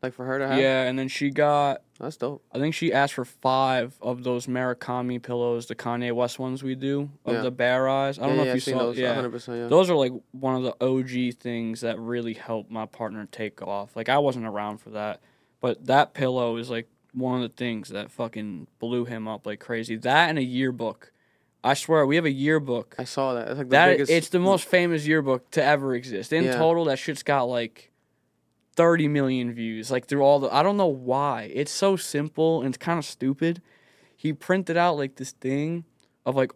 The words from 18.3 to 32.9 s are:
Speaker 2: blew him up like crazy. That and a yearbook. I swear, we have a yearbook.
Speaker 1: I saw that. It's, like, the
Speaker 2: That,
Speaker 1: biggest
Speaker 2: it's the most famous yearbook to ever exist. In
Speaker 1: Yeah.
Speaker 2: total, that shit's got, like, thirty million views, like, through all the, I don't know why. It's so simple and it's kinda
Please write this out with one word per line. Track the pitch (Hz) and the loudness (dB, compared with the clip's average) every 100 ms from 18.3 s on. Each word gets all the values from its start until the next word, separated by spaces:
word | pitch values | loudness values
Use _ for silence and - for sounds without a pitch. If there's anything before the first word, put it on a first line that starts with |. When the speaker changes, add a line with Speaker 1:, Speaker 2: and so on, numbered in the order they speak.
| 113 107 90 - _ | -6 -10 -10 -14 _
Speaker 2:
blew | 117 123 120 | -4 -2 -4
him | 113 110 | -6 -8
up | 104 - | -8 -8
like | 104 | -10
crazy. | - 113 113 110 | -6 -6 -6 -4
That | 127 143 170 | 2 4 4
and | 160 | 2
a | |
yearbook. | 127 127 131 123 113 - - _ _ _ _ _ | -2 -2 -2 -2 -6 -8 -18 _ _ _ _ _
I | 123 | 0
swear, | 135 - 160 139 | 0 4 4 6
we | 156 | 4
have | 160 | 2
a | |
yearbook. | 135 143 160 135 120 - - | 0 2 2 0 -6 -6 -10
Speaker 1:
I | 127 | -8
saw | - 135 | -2 -2
that. | 120 113 | -2 -4
It's, | 135 | -6
like, | 127 | 2
the | |
Speaker 2:
That, | 135 180 | 6 6
Speaker 1:
biggest | 170 139 | 6 4
Speaker 2:
it's | 165 - | 2 2
the | 180 | 2
most | 185 190 - | 4 2 4
famous | 180 175 165 147 | 2 2 0 2
yearbook | 156 139 127 _ | 2 2 -2 _
to | - | 2
ever | 139 147 135 123 | 4 4 2 -4
exist. | 127 101 113 | -4 -8 -2
In | 160 | 0
Speaker 1:
Yeah. | 131 123 | 2 2
Speaker 2:
total, | 160 170 160 | 4 4 2
that | 117 | -2
shit's | - 143 | -4 -6
got, | - 143 123 | 0 0 2
like, | 123 113 - _ _ _ _ _ _ _ _ _ - | -2 -4 -10 _ _ _ _ _ _ _ _ _ 4
thirty | 170 170 151 | 6 6 4
million | 147 135 131 120 | 2 2 0 -2
views, | 117 113 110 110 | -4 -6 -6 -2
like, | 131 - | -4 0
through | 143 | 4
all | 139 143 | 6 6
the, | 135 | 4
I | 135 | 2
don't | 175 202 | 2 4
know | 185 | 0
why. | 135 127 131 143 127 104 | 0 -2 0 0 -2 -6
It's | 113 147 | -6 -4
so | - 196 190 | 0 2 2
simple | - 147 151 - 160 165 | -2 -4 -4 0 2 2
and | 131 123 | -2 -4
it's | |
kinda | - | -2